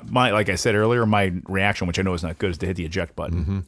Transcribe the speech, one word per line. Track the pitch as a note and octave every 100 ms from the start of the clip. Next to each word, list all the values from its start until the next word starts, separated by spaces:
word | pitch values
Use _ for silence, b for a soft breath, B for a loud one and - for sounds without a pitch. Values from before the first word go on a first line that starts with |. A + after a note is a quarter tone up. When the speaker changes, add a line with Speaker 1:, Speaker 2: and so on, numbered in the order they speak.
| -
Speaker 1:
my, | B2 B2+
like | G#2 G2
I |
said | F#2 B2
earlier, | G#2 G#2+ A#2+ A2+
my | G#2+ G2 F2 -
reaction, | F#2+ G2+ G2 F2+
which | E2+
I |
know | F#2+
is | F2
not | E2 E2+
good, | F#2+
is | E2
to | F2+
hit | F#2
the |
eject | D#2+ F2+ F2 -
button. | D#2+ E2+
Speaker 2:
Mm-hmm. | D#2+ G2